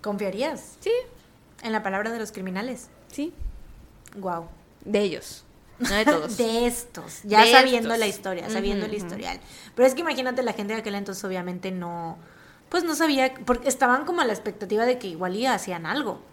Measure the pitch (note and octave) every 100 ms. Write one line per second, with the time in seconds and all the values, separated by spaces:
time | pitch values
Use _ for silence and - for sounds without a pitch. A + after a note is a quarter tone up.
0 | G#3 G3+ G3+ G3 C#4+ D4 - - F#4+ A#4+
1 | B4+ - - - - - A3+ A3 G#3 F#3+
2 | G#3+ A#3 G#3+ - F#3 F#3 B3 A#3+ - -
3 | - - D#4 - - - - - - -
4 | - G3+ F#3+ E3+ E3 - - _ - G#3
5 | G#3 C#3+ - - - - - - A#3+ G3+
6 | A3+ C#4+ C4 G#3+ A3+ A3+ A#3+ A#3+ - -
7 | E3+ - G#3 G#3+ A3+ B3+ C4 A#3+ A3+ A#3
8 | G#3+ G3 G3 F3+ G3+ A3 G3 G3+ G#3+ G#3
9 | F3 - F3 F3+ - - - - B3+ B3+
10 | E4 C4 B3+ B3 B3 G#3 G3+ A3 A3 G3+
11 | G3+ F#3+ G3 F#3 F3+ F3+ F#3+ F#3 F3 F3
12 | E3 - - - - - - F4 E4+ D4
13 | D#4+ C4+ C4 C4 - B3 C#4 C4 B3+ B3+
14 | D4+ F4 B3 G3+ G#3+ F#3+ F#3+ G#3 A#3+ B3+
15 | G3 D#3+ F3+ F#3+ C4 A3+ - F3 E3 B3
16 | A#3+ - -